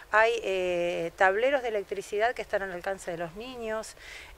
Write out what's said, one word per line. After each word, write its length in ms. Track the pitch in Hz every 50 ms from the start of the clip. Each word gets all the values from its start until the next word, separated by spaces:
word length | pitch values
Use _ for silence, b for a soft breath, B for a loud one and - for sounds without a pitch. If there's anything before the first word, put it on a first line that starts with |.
| B B
hay, 200 | - 214 220 233 240 226
eh, 720 | - - 190 185 180 180 180 175 175 175 180 175 165 165 -
tableros 460 | - 196 190 190 214 240 269 294 269 240
de 40 | 240
electricidad 640 | 220 202 190 - 202 190 190 - 214 202 214 240 254
que 100 | - 202
están 180 | - - 196
al 100 | 196 190
alcance 400 | 175 180 170 196 196 190 - 196
de 60 | 170
los 180 | 165 175 165 165
niños. 640 | 208 233 262 254 240 226 220 220 220 214 - - B B B B B B B B